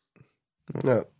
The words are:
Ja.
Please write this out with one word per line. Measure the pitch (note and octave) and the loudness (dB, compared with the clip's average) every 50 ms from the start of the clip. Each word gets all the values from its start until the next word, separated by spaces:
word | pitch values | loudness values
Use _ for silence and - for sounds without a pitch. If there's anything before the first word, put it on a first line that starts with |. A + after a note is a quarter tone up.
| _ _ _ - - _ _ _ _ _ _ _ _ - - - - | _ _ _ -20 -20 _ _ _ _ _ _ _ _ -10 -8 -2 0
Ja. | C3+ A#2+ G#2 - - _ _ | 2 2 2 0 -4 _ _